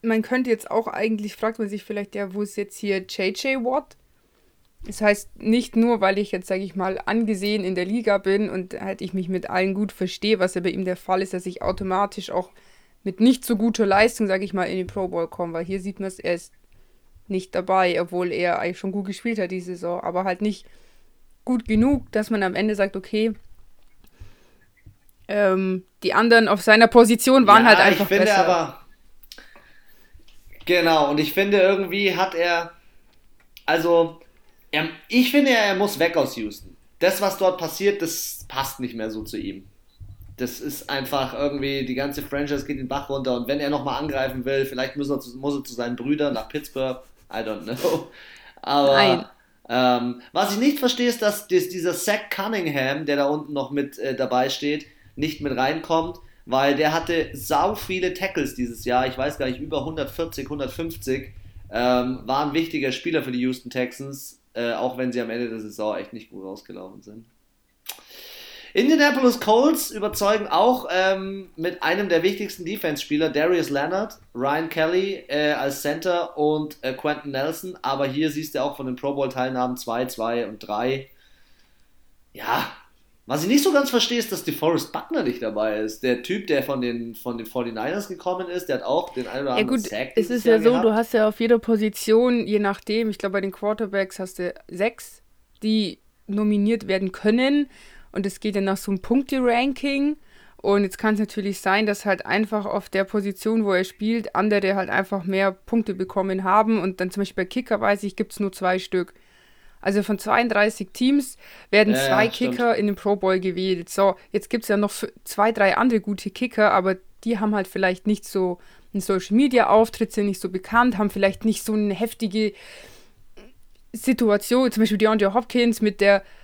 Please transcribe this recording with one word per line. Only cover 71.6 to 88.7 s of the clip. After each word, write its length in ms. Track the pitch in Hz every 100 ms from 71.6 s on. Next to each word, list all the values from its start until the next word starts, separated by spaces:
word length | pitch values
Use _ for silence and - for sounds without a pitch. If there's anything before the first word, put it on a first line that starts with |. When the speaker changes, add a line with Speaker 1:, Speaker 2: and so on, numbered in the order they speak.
| 170 180
Speaker 2:
einem 240 | 147 190 196
der 160 | 170
wichtigsten 400 | 180 202 208 -
Defense-Spieler, 680 | 170 208 165 143 - 151 160
Darius 400 | 139 160 175 160
Leonard, 480 | 139 151 185 202 - _
Ryan 360 | 120 135 151 165
Kelly, 560 | 165 160 180 196 196 -
äh, 240 | 147 151
als 300 | 139 139 139
Center 560 | 147 156 180 175 165 -
und, 400 | 151 151 151 -
äh, 120 | 131
Quenton 380 | 127 151 147 143
Nelson. 460 | 135 147 160 185 180
Aber 260 | 131 139 139
hier 240 | 135 156
siehst 240 | 143 147 143
du 80 |
auch 140 | 143 143
von 80 | 131
den 100 | 127
Pro 180 | 143
Bowl-Teilnahmen 640 | 139 135 131 127 131 127 123
zwei, 300 | - 113 127
zwei 420 | - 113 120 107
und 120 | 107
drei. 500 | - 104 123 135 131 _ _ _ _ _ _ _ _ _ _ _ _
Ja, 400 | - - 127 - - _ _ _ _ -
was 180 | 143
ich 60 | 175
nicht 140 | 285
so 100 | 294
ganz 160 | 285 277
verstehe, 300 | 240 - 240
ist, 120 | 226
dass 140 | 175 -
DeForest 480 | - 156 165 -
Buckner 300 | 160 - 320
nicht 180 | 135 120
dabei 380 | 110 107 110 107
ist. 220 | 107 107
Der 220 | 127 120
Typ, 240 | - 190 196
der 160 | 143
von 160 | 131 135
den, 340 | 123 120 117
von 240 | 113 123 117
den 100 | 110
forty-niners 600 | 127 117 110 127 190 202
gekommen 420 | 180 180 180 180
ist, 180 | 180
der 100 | 175